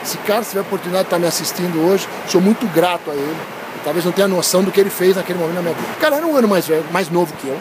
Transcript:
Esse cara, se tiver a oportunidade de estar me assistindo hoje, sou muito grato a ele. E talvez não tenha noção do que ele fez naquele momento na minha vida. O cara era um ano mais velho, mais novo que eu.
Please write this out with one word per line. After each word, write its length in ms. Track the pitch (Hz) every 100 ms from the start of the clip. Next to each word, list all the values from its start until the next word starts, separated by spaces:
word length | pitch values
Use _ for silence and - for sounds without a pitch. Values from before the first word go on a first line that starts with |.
Esse 140 | - -
cara, 220 | - 208
se 80 | 220
tiver 120 | 196
a 20 |
oportunidade 400 | 196 196 175 185
de 40 | 185
estar 100 | 175
me 80 | 170
assistindo 600 | - 160 - 175 160 165
hoje, 200 | 196 - - -
sou 140 | 185
muito 240 | 185 220 226
grato 380 | 160 175 175 -
a 20 |
ele. 240 | 143 143 160 - - - -
E 40 |
talvez 200 | 151 160
não 80 | 175
tenha 160 | 180 196
noção 360 | 185 - 180
do 80 | 196
que 80 | 190
ele 100 | 196
fez 260 | - 185 190
naquele 220 | 175 180
momento 180 | 160 180
na 40 |
minha 140 | 175 156
vida. 120 | - -
O 40 |
cara 140 | 311 285
era 100 | 330
um 100 | 294
ano 120 | 220
mais 180 | 196 156
velho, 160 | 160 156
mais 160 | 170 175
novo 240 | 170 170 147
que 80 | 135
eu. 100 | 147